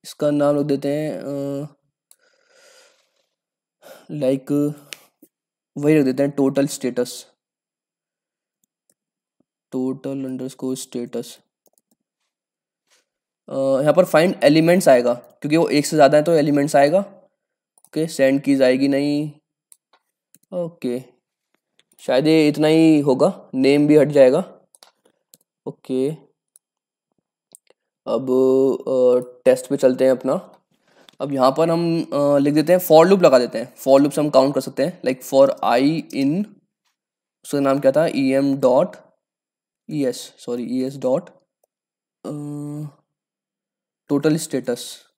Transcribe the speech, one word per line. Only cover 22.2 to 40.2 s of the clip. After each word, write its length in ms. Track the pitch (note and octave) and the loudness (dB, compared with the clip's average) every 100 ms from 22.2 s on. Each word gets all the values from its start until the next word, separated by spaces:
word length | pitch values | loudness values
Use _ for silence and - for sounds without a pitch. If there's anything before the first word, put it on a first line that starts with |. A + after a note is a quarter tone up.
| D3+ | 2
ये 220 | D#3+ D3+ | 2 2
इतना 200 | D3 D#3 | 2 2
ही 320 | D#3+ D#3+ D#3 | 4 4 4
होगा, 500 | C#3+ C3 E3+ - - | 2 2 0 -2 -10
नेम 320 | C3 C3 C#3+ D3 | 0 2 2 4
भी 100 | D3+ | 4
हट 120 | C#3 | 4
जाएगा। 520 | C#3+ B2+ D3+ F#3+ - _ _ _ _ _ _ _ _ _ _ - | 6 6 4 -4 -16 _ _ _ _ _ _ _ _ _ _ -18
ओके, 440 | - - B2+ C3+ D#3 _ _ _ _ _ _ _ _ _ _ _ _ _ - _ _ _ _ - | -18 -6 -4 -4 -6 _ _ _ _ _ _ _ _ _ _ _ _ _ -20 _ _ _ _ -6
अब, 240 | A#2 C3 B2+ C3 C3+ C3+ - - | -6 -2 0 2 2 0 -2 -4
अ, 520 | C3 B2+ B2 B2 - | 0 2 2 -2 -2
टेस्ट 220 | C3 C3 - | 0 0 -2
पे 100 | C3+ | 0
चलते 280 | C3 B2+ | 0 2
हैं 80 | C3 | 0
अपना। 220 | B2+ C3 F3 - _ _ _ _ _ - _ | 0 -2 -6 -8 _ _ _ _ _ -20 _
अब 120 | C#3 | -8
यहाँ 220 | C#3 B2+ C#3+ | 2 2 2
पर 140 | E3 | 0
हम, 320 | E3+ E3+ E3 | 0 -2 -4
अ, 360 | - C#3+ C#3+ C#3+ | -4 -2 0 2
लिख 160 | C#3+ | 2
देते 180 | D3 D3+ | 0 2
हैं, 80 | F3+ | 0
for 280 | - D#3 F3 | 4 6 6
loop 140 | G3 | 4
लगा 160 | E3+ C3 | 6 4
देते 200 | A#2+ A2+ | 2 -8
हैं। 160 | B2 - | -12 -8
for 220 | - C#3 | 2 4
loop 120 | C#3+ | 4
से 80 | D#3 | -2
हम 100 | D3+ | 2
काउंट 240 | C3 C#3 | 2 2
कर 60 | C#3+ | -2
सकते 240 | C3 - | -8 -6
हैं, 180 | D3 E3+ | -6 -4
like 220 | B2+ C3 - | -6 -6 -2
for 200 | C3+ C#3 - | 4 4 2
i 380 | G#2 A#2+ C#3 D#3+ - | 0 0 0 -2 -8
in, 320 | - C#3 E3+ G#3 _ _ _ _ _ _ _ _ _ | -4 -2 -2 -6 _ _ _ _ _ _ _ _ _
उसका 160 | - C#3+ | -8 -2
नाम 200 | C#3 C3+ | 0 2
क्या 120 | C3+ | 2
था, 140 | C#3 E3 | 2 -2
ई 260 | B2+ C3+ | -2 -2
एम 240 | C3+ C#3 C#3 | 0 -2 0
डॉट, 400 | C3 B2+ F#3 - _ _ _ _ _ _ _ _ - | 2 2 0 -8 _ _ _ _ _ _ _ _ -10
ई 140 | D3+ | -4
एस, 300 | C3 B2 | -4 -6